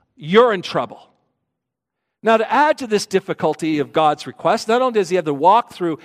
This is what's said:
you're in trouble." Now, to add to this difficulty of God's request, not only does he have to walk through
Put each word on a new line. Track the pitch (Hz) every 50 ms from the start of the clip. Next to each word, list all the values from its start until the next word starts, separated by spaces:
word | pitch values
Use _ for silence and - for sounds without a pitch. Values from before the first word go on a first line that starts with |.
| _ _ _
you're | - 151 156 190 226 254 233 202
in | 180
trouble." | - - - 151 120 104 110 - - _ _ _ _ _ _ _ _ _ _ _ _ _ _ _ _ _ _ _ _ _ _ _ -
Now, | 220 226
to | 220 226 -
add | 226 269 294 311 302 -
to | 269
this | 214 208 202 -
difficulty | - 190 185 - - 160 - 180 156 143 - 165 160 156
of | 147 131 120 -
God's | 160 156 151 151 - -
request, | 131 - - - 165 208 220 -
not | 220 226 247
only | 262 254 226 214
does | 185 156
he | 180
have | 180 160
to | 156 143
walk | 135 151 185 208 233 - - -
through | - 180 165 151 -